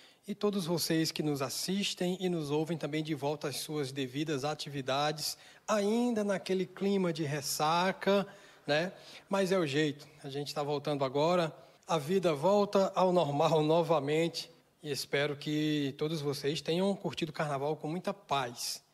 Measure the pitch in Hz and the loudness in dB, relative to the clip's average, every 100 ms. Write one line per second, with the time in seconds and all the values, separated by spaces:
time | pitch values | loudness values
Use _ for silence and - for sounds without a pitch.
0 | - - - 208 208 202 165 170 - 160 | -20 -16 -10 -2 0 0 0 0 2 0
1 | 156 - 151 143 131 - - 196 190 - | 0 0 -2 0 -2 -4 -2 -2 -2 -2
2 | 180 180 185 170 147 147 160 165 151 156 | -2 0 -2 -2 0 0 0 -2 -4 -4
3 | 156 147 143 151 156 131 - 151 135 135 | -4 -2 -2 -2 -4 -6 -6 -4 -4 -4
4 | 131 131 156 143 143 151 - 143 127 135 | -4 -4 -2 -2 -2 -4 -8 -6 -2 0
5 | 147 151 147 - - - - 208 202 233 | 0 -2 -6 -8 -14 -12 -2 0 2 2
6 | 240 220 202 190 - 190 180 - 196 202 | 0 0 0 -2 0 -2 -2 -2 0 2
7 | 180 156 151 147 139 - 151 170 185 185 | 2 0 -2 -4 -4 0 2 2 2 0
8 | - 196 190 - - - - 147 180 - | 2 2 2 -8 -20 -12 -2 0 0 -6
9 | - - - 196 190 190 156 139 156 143 | -16 -20 -4 0 2 2 2 2 0 -2
10 | - - 143 139 143 - 143 147 143 147 | -12 -16 -10 -8 -6 -4 -2 -2 -2 -2
11 | 135 139 156 180 160 - - - - 165 | 0 2 2 4 0 -4 -18 -16 -2 -2
12 | 139 190 175 147 170 208 202 202 190 - | 2 2 2 2 4 4 4 4 2 4
13 | 185 180 147 143 156 160 151 165 160 160 | 4 4 4 4 4 4 6 4 4 2
14 | 139 156 170 - - - _ _ 151 143 | 2 2 0 -2 -10 -14 _ _ -6 -6
15 | - 143 147 143 151 151 151 151 139 131 | -2 0 0 -2 -2 0 0 0 -2 -2
16 | 151 160 143 135 143 151 - 165 196 196 | -2 -2 -2 -2 -2 -2 -2 0 2 0
17 | 165 - 165 - 156 139 143 156 151 175 | -4 -4 -4 -2 -2 -2 -2 -2 -4 -4
18 | 202 196 - 139 123 123 - - - | -4 -6 -2 0 0 -4 -8 -8 -12